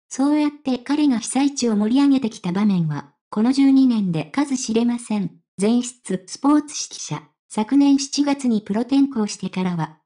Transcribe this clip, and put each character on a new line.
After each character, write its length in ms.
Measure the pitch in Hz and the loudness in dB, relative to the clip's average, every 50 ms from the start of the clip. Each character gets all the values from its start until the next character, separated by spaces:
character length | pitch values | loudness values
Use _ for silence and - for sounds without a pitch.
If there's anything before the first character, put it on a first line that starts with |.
| _ _ | _ _
そ 240 | - - 269 294 302 | -4 -2 0 0 2
う 60 | 302 | 2
や 100 | 302 294 | 0 -2
っ 20 | |
て 260 | 294 - _ 262 247 240 | -4 -4 _ -4 -4 -4
彼 300 | 240 - 285 302 302 285 | -2 -2 0 2 2 2
が 100 | 240 220 | 2 0
被 100 | - - | -2 -4
災 280 | - 254 285 277 277 | -2 0 0 0 0
地 120 | - 240 233 | 0 -2 0
を 80 | 214 | 0
盛 200 | 202 208 220 247 | 0 0 2 2
り 60 | 277 285 | 2 4
上 40 | 285 | 4
げ 120 | 269 262 | 2 2
て 100 | 262 214 | 0 -2
き 100 | 220 - | -6 -6
た 120 | - 180 | -6 -4
場 140 | 175 196 214 | -2 0 2
面 220 | 208 190 175 165 156 | 2 2 2 0 0
は、 260 | 147 143 - - _ _ _ _ | -2 -6 -8 -12 _ _ _ _
こ 100 | - 208 | -4 0
の 100 | 220 254 | 0 2
十 200 | 277 277 277 269 | 2 4 4 6
二 160 | 269 269 262 254 | 6 6 6 4
年 240 | 233 214 202 180 | 4 2 0 0
で 140 | 165 156 151 | -2 -4 -4
数 300 | - - 277 294 285 269 | -4 -4 -4 -2 -2 -4
知 200 | 247 - - 208 | -6 -4 -2 -2
れ 100 | 226 240 | 0 0
ま 140 | 240 240 233 | 0 -2 -4
せ 180 | - - 214 208 | -6 -4 -4 -4
ん。 140 | 185 170 - _ _ _ _ - | -4 -6 -8 _ _ _ _ -2
前 220 | 196 220 240 240 | 0 0 0 0
室 420 | 240 - - _ _ - 190 190 - - | -2 -4 -10 _ _ -8 -8 -8 -8 -12
ス 100 | - - | -12 -4
ポ 120 | - 277 | 0 2
ー 120 | 302 302 | 2 2
ツ 140 | 294 294 - - - - | 0 -2 -8 -12 -12 -12
紙 20 | |
記 120 | - - | -14 -16
者。 220 | - - 151 147 - _ _ _ _ _ | -12 -10 -10 -12 -12 _ _ _ _ _
昨 280 | - 214 214 - 269 285 | -6 -6 -4 0 2 4
年 200 | 285 277 277 269 | 4 4 4 2
七 260 | - - - 277 294 | 0 -2 -2 -2 0
月 240 | 285 277 277 262 247 | 0 -2 -2 -2 -2
に 140 | 220 208 | -2 -2
プ 140 | 214 - 196 | -2 -4 -4
ロ 60 | 226 | -4
転 260 | 240 240 269 277 277 277 | -2 0 2 2 2 2
向 180 | 269 220 214 | 0 -2 -4
し 120 | 208 - - | -4 -4 -8
て 120 | 190 185 | -10 -8
か 140 | - 185 185 | -6 -4 -4
ら 120 | 180 175 | -2 -2
は、 220 | 165 156 156 - _ _ | -4 -4 -6 -8 _ _